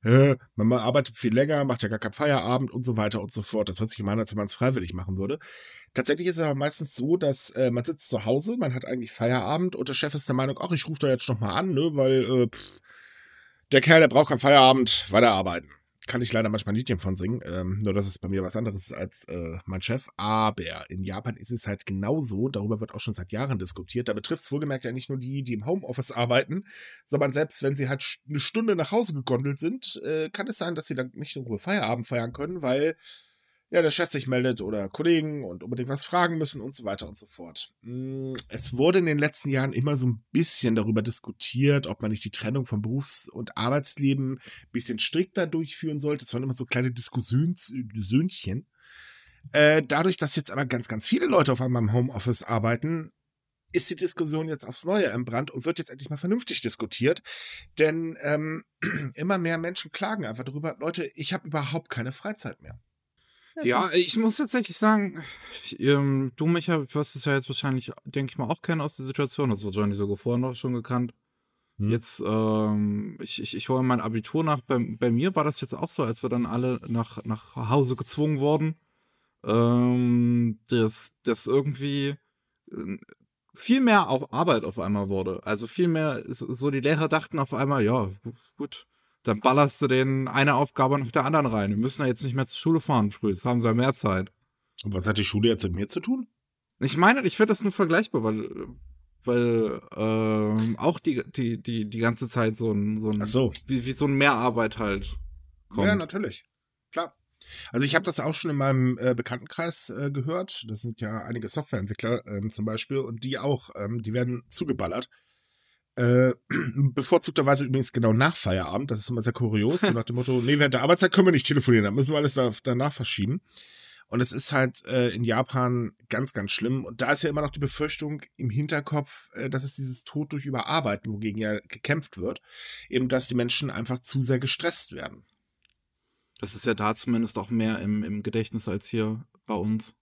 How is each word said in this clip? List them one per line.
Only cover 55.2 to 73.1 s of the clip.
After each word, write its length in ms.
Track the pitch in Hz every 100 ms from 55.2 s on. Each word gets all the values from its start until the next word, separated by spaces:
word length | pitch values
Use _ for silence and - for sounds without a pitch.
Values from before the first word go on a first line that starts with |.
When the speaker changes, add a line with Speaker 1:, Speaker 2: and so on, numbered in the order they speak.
| 123 113 143
Speaker 1:
und 140 | 131
wird 140 | 147 175
jetzt 120 | 165
endlich 200 | 135 143
mal 80 | 151
vernünftig 420 | 175 226 - -
diskutiert. 600 | 117 - 113 - 127 - - - - - - -
Denn, 400 | 156 160 165 160
ähm, 440 | 143 151 156 160 - _
<clears throat> 320 | 196 151 139
immer 240 | 127 170 196
mehr 180 | 165 165
Menschen 360 | 170 180 151
klagen 340 | - 196 214 127
einfach 180 | 113
darüber, 320 | 131 143 160 -
„Leute, 320 | 151 175 147
ich 180 | - 151
hab 140 | 185 -
überhaupt 420 | 151 131 156 -
keine 240 | - 120
Freizeit 480 | - 196 208 - -
mehr.“ 180 | - - _ _ _ _ _ _ _
Speaker 2:
Das 120 | - 294
Speaker 3:
Ja, 200 | 120 277
Speaker 2:
ist 80 |
Speaker 3:
ich 220 | 175 359 226
muss 200 | 226 214
tatsächlich 420 | 285 247 214 170
sagen, 440 | 214 214 202 170 143 - - -
ich, 140 | - -
ähm, 520 | 131 143 139 135 135 -
du, 100 | 156
Micha, 360 | 170 160 165 135
wirst 220 | 147 147 139
es 80 |
ja 100 | 147
jetzt 140 | 139 131
wahrscheinlich, 440 | 135 143 131 - -
denke 280 | - 139 135
ich 60 | -
mal, 100 | 120
auch 140 | 160
kennen 180 | - 160
aus 160 | 147 -
der 80 | 131
Situation. 440 | 135 139 - 139
Das 120 | 101
wird 120 | 104
wahrscheinlich 240 | 95 104 101
sogar 180 | 101 101
vorher 220 | 123 120
noch 180 | 131 123
schon 180 | 131
gekannt. 380 | 123 113 123 120 _ _ _ _ _ _ -
Speaker 1:
Hm. 120 | 101
Speaker 3:
Jetzt, 320 | 110 110 -
ähm, 920 | - 110 110 107 107 104 104 104 104